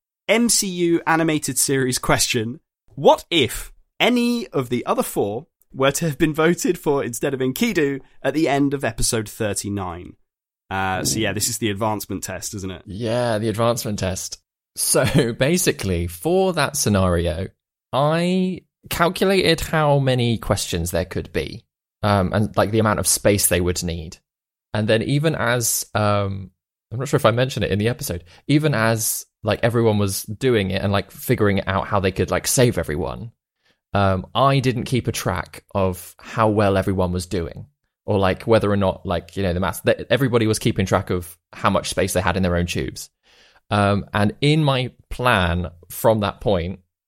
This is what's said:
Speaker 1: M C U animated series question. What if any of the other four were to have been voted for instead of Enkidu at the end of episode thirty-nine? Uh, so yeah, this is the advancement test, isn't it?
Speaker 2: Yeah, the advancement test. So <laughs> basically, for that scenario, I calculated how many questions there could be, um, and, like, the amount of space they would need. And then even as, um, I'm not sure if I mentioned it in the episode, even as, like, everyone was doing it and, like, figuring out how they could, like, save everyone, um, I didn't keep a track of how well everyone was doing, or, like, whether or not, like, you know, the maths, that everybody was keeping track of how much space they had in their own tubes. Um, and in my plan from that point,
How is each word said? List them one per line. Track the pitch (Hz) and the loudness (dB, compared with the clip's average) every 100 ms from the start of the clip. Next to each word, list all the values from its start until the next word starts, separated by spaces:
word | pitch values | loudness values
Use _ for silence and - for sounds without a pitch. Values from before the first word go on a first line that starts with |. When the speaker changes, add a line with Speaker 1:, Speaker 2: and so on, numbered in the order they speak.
| _ _ - | _ _ 0
Speaker 1:
M | 220 233 | 2 2
C | - 202 | 0 -2
U | 180 170 165 - | 0 2 2 2
animated | 160 160 156 - 131 | 2 2 0 -2 -2
series | - 135 131 127 | 0 0 0 -2
question. | - 139 - 123 110 135 _ _ _ - | 0 0 2 -2 -2 -6 _ _ _ 0
What | 151 302 - | 4 4 2
if | 170 117 - - - _ - | 0 2 -2 -12 -18 _ 0
any | 185 247 240 240 220 | 2 4 2 0 -2
of | 160 123 | -4 -2
the | 123 123 | -2 -2
other | 226 240 | -2 -2
four | - 107 107 151 _ _ | -2 -2 -4 -10 _ _
were | - 135 | -2 0
to | 139 170 | 0 -2
have | 139 | 0
been | 156 151 | 0 2
voted | 160 175 277 175 | 2 2 0 -2
for | - 139 117 | 0 0 -2
instead | 120 147 | -4 -4
of | 135 | -2
Enkidu | 131 127 247 175 143 139 - - | -2 0 0 2 0 -2 -10 -8
at | - 139 | -4 0
the | 160 | 2
end | 139 143 139 | 2 0 0
of | 135 | -4
episode | - - 113 107 | -2 -2 -2 -4
thirty-nine? | - 107 101 104 101 92 85 87 - _ _ _ _ - | -4 -4 -4 -4 -6 -6 -10 -14 -20 _ _ _ _ -8
Uh, | 95 95 92 - | -4 -2 -2 -2
so | - | -2
yeah, | 107 | -2
this | 98 - | -2 -4
is | 117 | -2
the | 113 | -4
advancement | 98 110 104 - 95 - | -2 -2 -4 -6 -8 -8
test, | 92 - 104 | -10 -10 -10
isn't | 95 | -10
it? | 90 - | -12 -12
Speaker 2:
Yeah, | 90 117 117 120 110 | -8 -4 -2 -2 -2
the | 113 | -2
advancement | 104 117 117 - 104 | 0 0 -2 -4 -4
test. | 92 92 - - _ _ _ - | -4 -4 -8 -14 _ _ _ -6
So | - 165 127 143 120 | 0 2 2 4 2
<laughs> | 120 | 2
basically, | 131 180 - - 101 87 85 | 0 2 0 0 0 -2 -2
for | - 156 185 190 170 | -4 -2 2 2 0
that | 139 - | -2 -2
scenario, | - 101 92 85 85 80 95 - _ _ _ | 0 2 2 2 0 -2 -6 -12 _ _ _
I | 123 147 160 175 185 185 180 - _ - | 0 0 0 0 0 0 -4 -12 _ -8
calculated | - 170 180 190 196 165 160 | 0 0 2 2 4 2 0
how | - 160 151 143 | 0 0 2 2
many | 131 127 120 110 | 2 2 0 0
questions | - 98 - 90 85 | -2 -2 -2 -4 -2
there | 87 85 | -2 -4
could | - 82 | -6 -6
be, | - 71 - - _ _ _ | -6 -6 -8 -20 _ _ _
um, | 107 101 90 | 0 2 2
and, | 95 107 - | 0 0 0
like, | 98 | 0
the | 110 | 2
amount | 107 95 | 2 0
of | - | 0
space | - 110 104 - | 0 2 2 2
they | 90 | 0
would | 90 90 | 0 -2
need. | 87 85 82 - _ _ _ _ _ 107 | -4 -6 -10 -16 _ _ _ _ _ -4
And | 107 | 2
then | 110 | 2
even | 110 139 160 156 | 4 2 2 0
as, | 117 123 117 - - 107 | 0 0 0 -2 -2 0
um, | 104 104 101 98 95 _ _ _ - | 2 2 0 -4 -10 _ _ _ -12
I'm | 113 | -8
not | 139 | 0
sure | 151 | 2
if | 123 | 4
I | |
mentioned | 110 131 143 - | 2 0 0 0
it | |
in | 101 | 0
the | 107 | 0
episode, | 123 - 85 - - - | -2 -6 -8 -10 -10 0
even | 143 151 110 | 2 2 2
as, | 113 113 - - - _ | 2 0 -2 -6 -10 _
like, | 107 101 | -2 0
everyone | 113 117 117 104 | 2 2 4 4
was | 101 95 | 0 -2
doing | - 104 131 117 95 | -8 -2 2 2 2
it | 92 | 0
and, | 101 | 0
like, | 101 - | 0 -2
figuring | - - 123 104 98 - | -6 -2 2 2 2 0
out | 95 - | -2 0
how | 104 | 0
they | 98 | 0
could, | 90 92 | 0 0
like, | 90 - | 0 0
save | - 123 98 | 2 4 2
everyone, | 80 76 73 62 117 - _ _ _ _ _ 101 | -2 -4 -4 -8 -12 -18 _ _ _ _ _ 0
um, | 98 95 90 110 | 2 0 -2 2
I | 135 139 | 4 4
didn't | 127 117 - | 2 0 -2
keep | 123 117 | -2 -2
a | |
track | - - 90 - - - 104 | -4 -4 -4 -6 -12 -8 -2
of | 95 90 - - | 0 -2 -10 -20
how | - - 110 | -8 0 2
well | 104 101 98 | 4 4 2
everyone | 95 95 92 | 2 0 0
was | 87 87 | -2 -4
doing, | 98 82 - 107 _ _ _ - | -6 -6 -10 -18 _ _ _ -4
or, | 104 | 0
like, | 95 92 - | 0 0 2
whether | 110 101 | 4 4
or | 101 | 2
not, | 95 - - | 0 0 -4
like, | 87 - - | -4 -4 -4
you | |
know, | 98 | -2
the | 87 | 0
maths, | 90 - | -2 -2
that | - - - | 0 0 2
everybody | 127 135 120 110 | 0 2 2 2
was | 107 | 0
keeping | 127 110 95 | 0 0 2
track | 98 95 | 0 0
of | 92 87 - _ | -4 -6 -16 _
how | - 110 | -4 0
much | 95 - | 0 -2
space | - 92 | -2 -2
they | 90 | 0
had | 95 87 | 0 0
in | 92 | 0
their | 87 | 0
own | 87 | -2
tubes. | - 67 - - _ _ _ _ _ - | -2 -6 -8 -16 _ _ _ _ _ -4
Um, | 104 101 101 - 104 | 0 2 2 -2 0
and | 104 - | 0 2
in | 143 156 151 | 2 2 2
my | 131 127 - - | 0 -4 -10 -14
plan | - 123 113 90 87 87 - - | -4 2 4 2 0 -4 -10 -18
from | - 123 110 | 0 2 4
that | 101 - | 2 -2
point, | - 98 85 95 _ _ | 0 0 -2 -8 _ _